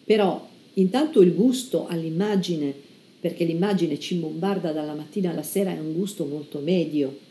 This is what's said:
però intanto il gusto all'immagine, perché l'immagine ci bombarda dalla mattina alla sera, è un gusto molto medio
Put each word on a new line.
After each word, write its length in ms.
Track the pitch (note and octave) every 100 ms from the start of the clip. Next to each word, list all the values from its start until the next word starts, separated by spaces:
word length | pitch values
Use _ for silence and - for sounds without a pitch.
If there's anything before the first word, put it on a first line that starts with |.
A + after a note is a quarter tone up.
però 440 | - G#3+ F#3+ D#3 - - -
intanto 460 | - F#3+ B3 D4+ -
il 120 | F3+ D#3+
gusto 500 | B3 B3 - - -
all'immagine, 880 | E3+ D#3+ D#3+ G#3 G3+ F3 E3 C#3+ C3+ - - - -
perché 240 | F3 -
l'immagine 560 | E3 E3 G3+ F#3+ D#3+ D3
ci 160 | - F3+
bombarda 560 | D#3+ D#3 F#3+ G3 E3+
dalla 220 | D#3 D3+
mattina 360 | D3+ D3+ G#3 F3+
alla 140 | D3
sera, 280 | D#3+ F#3+ G3
è 60 | E3
un 140 | D#3
gusto 320 | D#3+ G3 -
molto 340 | D3 D3 C#3+ D3
medio 580 | C#3+ F#3 D3+ D3 C3+ C3+ -